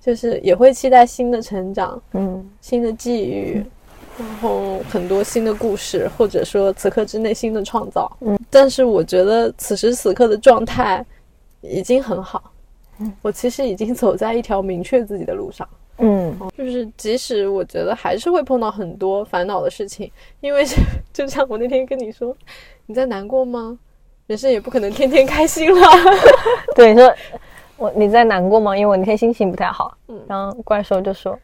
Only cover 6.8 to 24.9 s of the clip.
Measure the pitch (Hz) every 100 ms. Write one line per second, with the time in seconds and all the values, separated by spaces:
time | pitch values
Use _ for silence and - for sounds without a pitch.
6.8 | 196 190 214 214 220 233 226 220 202 233
7.8 | 214 - - - 226 202 - 269 269 254
8.8 | 254 202 165 185 190 226 233 - - 202
9.8 | 220 240 220 190 240 214 269 226 226 -
10.8 | 226 185 240 - _ _ _ _ - 160
11.8 | 185 254 247 180 190 196 - _ _ _
12.8 | _ - 214 196 214 202 247 240 269 185
13.8 | 220 240 220 185 220 233 226 202 196 175
14.8 | 180 262 220 202 - 190 202 - - -
15.8 | _ - 226 202 175 180 190 - 262 247
16.8 | 226 - 220 240 - 214 196 196 175 170
17.8 | 175 226 - 202 285 349 277 254 220 214
18.8 | 185 185 190 196 214 262 180 196 151 -
19.8 | 202 - 220 - - _ 285 285 285 302
20.8 | - - - - 277 269 269 220 247 262
21.8 | 262 269 220 220 240 262 - - - -
22.8 | _ 220 262 202 202 262 254 240 226 240
23.8 | _ _ _ _ _ 214 269 233 202 247
24.8 | 202